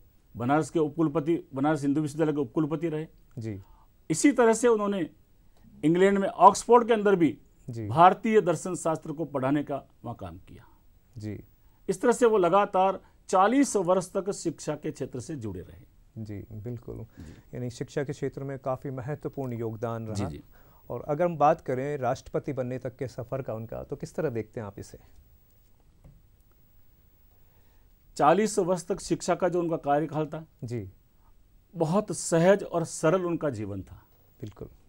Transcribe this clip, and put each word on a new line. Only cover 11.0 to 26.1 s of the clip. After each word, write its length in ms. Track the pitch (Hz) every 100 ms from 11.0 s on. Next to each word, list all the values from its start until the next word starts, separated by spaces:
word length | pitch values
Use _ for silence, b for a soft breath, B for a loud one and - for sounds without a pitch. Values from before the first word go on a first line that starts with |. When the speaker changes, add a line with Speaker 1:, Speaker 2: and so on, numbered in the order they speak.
| _ 113
Speaker 2:
जी। 260 | 107 101 - _ - _ -
Speaker 1:
इस 120 | 185
तरह 100 | 254
से 140 | 226 233
वो 120 | 214
लगातार 640 | 175 196 202 190 190 185 b b -
चालीस 480 | 190 202 269 277 202
वर्ष 360 | 170 185 -
तक 200 | 196 185
शिक्षा 440 | - 170 - - 151
के 160 | 160
क्षेत्र 280 | - 131 135
से 160 | 117 151
जुड़े 240 | 110 90
रहे। 340 | 87 85 - _ _ 117
Speaker 2:
जी, 280 | 107 101 -
बिल्कुल। 460 | 107 110 120 - 113
Speaker 1:
जी। 580 | 117 - 80 - - 127
Speaker 2:
यानी 140 | 123
शिक्षा 340 | - 131 156
के 100 | 143
क्षेत्र 300 | 139 135 139
में 160 | 135 135
काफ़ी 320 | 135 127 143
महत्वपूर्ण 640 | 131 113 147 151 143 131
योगदान 520 | 117 113 107 117 117 110
रहा। 100 | 101
Speaker 1:
जी, 100 | 95
जी। 180 | 71 - b b b -
Speaker 2:
और 140 | 120 -
अगर 180 | 151 175
हम 120 | 160
बात 240 | 147 165
करें 360 | - 127 139 147
राष्ट्रपति 560 | 123 131 - 160 -
बनने 240 | 131 123 127
तक 180 | 127 -
के 120 | 127
सफ़र 340 | - 120 135
का 120 | 127
उनका, 300 | 113 113 127
तो 120 | 127 139
किस 200 | - -
तरह 140 | 156
देखते 300 | 113 104 127
हैं 80 | 104
आप 120 | -
इसे? 180 | 98 - - - - - _ _ _ _ _ _ -